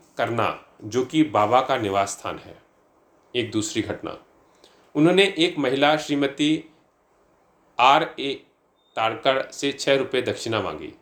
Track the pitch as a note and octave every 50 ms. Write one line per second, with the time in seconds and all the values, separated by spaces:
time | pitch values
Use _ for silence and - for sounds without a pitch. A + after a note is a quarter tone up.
0 | _ _ _ - A#2+ A2 A#2 A#2 G#2+ F2+ C#2+ - - _ _ _ - A2 G#2 B2
1 | B2+ B2+ - D#3 D3+ D3+ - G#2+ G#2 G#2+ A#2 B2+ C3 - C3+ B2+ A2+ G2+ F#2+ G2
2 | G2 G2 - - - G2 E2 C#2 - - - - _ _ _ _ _ _ _ _
3 | _ _ _ _ _ _ _ B2 A#2 G#2 G2+ G#2+ G#2+ - - A#2+ G2+ - F2 -
4 | - E2 - - - _ _ _ _ _ _ _ _ _ _ _ _ _ _ D3+
5 | D3+ E3+ F3+ F#3 G3 F#3+ G3 D#3 E3 F3 E3+ D#3 C#3 B2+ C3 C#3 C#3+ C#3+ D#3 D3+
6 | D3+ - D3 C#3+ C#3+ C#3 C#3 - D3 D3 D#3 D#3+ - - _ _ _ _ _ _
7 | _ _ _ _ _ _ _ _ _ _ _ _ _ _ _ - - - C#3 D#3
8 | E3 - - - C3 C#3 C3+ B2+ _ _ _ _ _ _ _ _ _ _ _ -
9 | A2+ A2+ A2+ A2+ - C#3+ C3 C3+ C3+ - - - - C#3+ C#3 - - - C#3 C3+
10 | C3 - - B2+ - G#2+ G#2 - - A#2 A2+ G#2+ G2 F2+ D#2 D#2 D#2 - - _